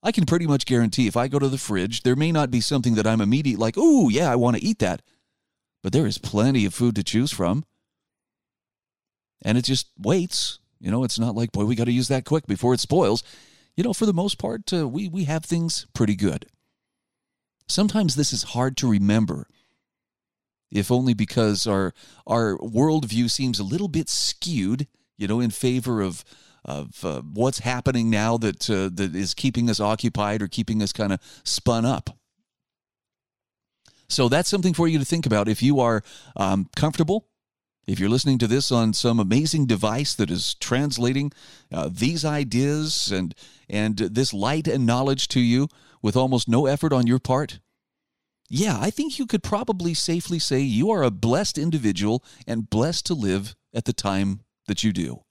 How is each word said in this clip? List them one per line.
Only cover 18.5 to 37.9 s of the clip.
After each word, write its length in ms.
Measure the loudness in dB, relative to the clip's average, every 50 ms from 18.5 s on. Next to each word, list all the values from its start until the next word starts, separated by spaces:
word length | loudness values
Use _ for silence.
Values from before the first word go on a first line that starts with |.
| -2
hard 220 | -2 -2 -2 -2
to 100 | -2 0
remember, 640 | 2 2 4 4 4 2 2 2 0 -2 -8 -10 _ _ _ _ _ _ _ _ _ _ _ _ _ _ _ _ _ _ _ _ _ _ _ _ _
if 220 | -2 -2 2 2
only 200 | 2 2 4 2
because 540 | 2 2 0 0 2 2 2 2 2 0 0
our, 260 | 0 0 0 0 -2 -4 _ -20 -20 -20 -20 _
our 320 | -2 0 0 0 0 -2 -4
worldview 680 | -6 -4 2 2 4 4 4 0 0 0 0 0 0 0
seems 300 | 0 -2 -2 -2 -2 -2
a 60 | -4
little 240 | -4 -2 -2 -4 -2
bit 200 | -2 -4 -4 -2
skewed, 800 | -4 -2 -2 -4 -4 _ -6 -4 -2 -2 0 0 -2 -2 -4 _ _ _ _ _ _ -8
you 80 | -4
know, 140 | -2 0 0
in 100 | 0 0
favor 500 | -2 0 0 0 0 0 -2 -2 -2 -2
of, 240 | -2 -2 -4 -8 -16 _ -20 _ _ _ _ _ _
of, 400 | -10 -10 -10 -10 -12 -14 -10 -8
uh, 180 | -8 -8 -8
what's 360 | -10 -10 -2 0 0 0 0 -2
happening 500 | -4 -4 -4 -2 -2 0 0 2 2 2
now 280 | 2 2 2 0 0 0
that, 320 | 0 -2 -2 -2 -2 -2
uh, 180 | 0 0 0 -2
that 260 | -2 -2 -4 -4 -2
is 180 | -4 -4 -4 -4
keeping 340 | -2 -2 -2 0 2 0 0
us 120 | 0 0
occupied 600 | 0 0 0 0 -2 -4 -2 0 -2 -2 -2 -4
or 60 | -4
keeping 340 | -6 -4 -6 -4 -2 -2 -2
us 120 | -2 -2
kinda 260 | -2 -4 -2 -2 -2 -4 _ -14 -20 -12
spun 420 | _ -6 -6 -2 0 0 2 2 2
up. 320 | 0 0 -2 -4 -10 -16 _ _ _ _ _ _ _ _ _ _ _ _ _ _ _ _ _ _ _ _ _ _ _ _ _ _ _ _ _ _ _ _ _ _ _ _ _ _ _
So 200 | 0 2 2 4
that's 200 | 4 2 2 2
something 240 | 0 2 2 0
for 140 | 2 2 2
you 140 | 2 2 2
to 40 | 0
think 220 | 0 -2 -2 0
about. 220 | 2 2 2 2 2
If 140 | 0 2
you 180 | 4 4 4 4
are, 240 | 4 2 2 0 -2 -6 -20 -20 -20 -16 -4
um, 320 | -2 0 0 2 0 -2 -4 -2
comfortable, 500 | -2 0 0 2 0 0 0 0 -4 _ _ _ _ _ _ _ _ _ _ _ _ _
if 120 | -6